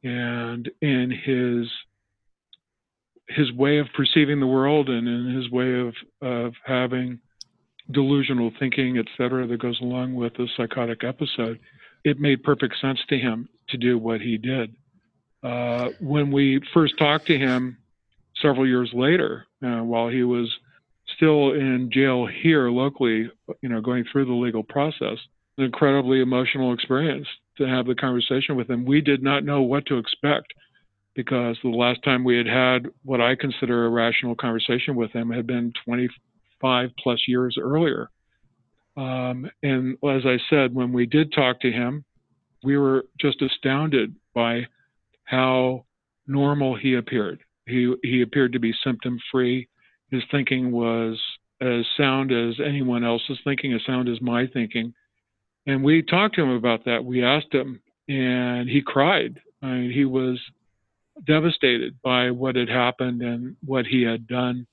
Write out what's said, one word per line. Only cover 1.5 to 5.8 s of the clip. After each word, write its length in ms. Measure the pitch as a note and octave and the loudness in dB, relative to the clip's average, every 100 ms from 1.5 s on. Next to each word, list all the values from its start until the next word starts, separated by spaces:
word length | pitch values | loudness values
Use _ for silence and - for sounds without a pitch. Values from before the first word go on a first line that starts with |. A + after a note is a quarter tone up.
| A#2+ A#2 - - _ _ _ _ _ _ _ _ _ _ _ _ _ - | -2 -4 -8 -16 _ _ _ _ _ _ _ _ _ _ _ _ _ -8
his 220 | F3 C3+ | -2 -2
way 240 | A#2+ C#3 D3 | 0 2 2
of 80 | C#3 - | 0 -2
perceiving 440 | C3+ E3 C#3+ C#3+ | 2 4 4 2
the 80 | C3 | 2
world 420 | C3 C3+ D3+ C3+ | 2 4 2 2
and 180 | A#2+ A#2+ | 0 0
in 280 | A#2+ B2 B2+ | -2 -2 -4
his 160 | B2 | -2
way 280 | B2 B2+ | -2 0
of, 140 | B2+ | 0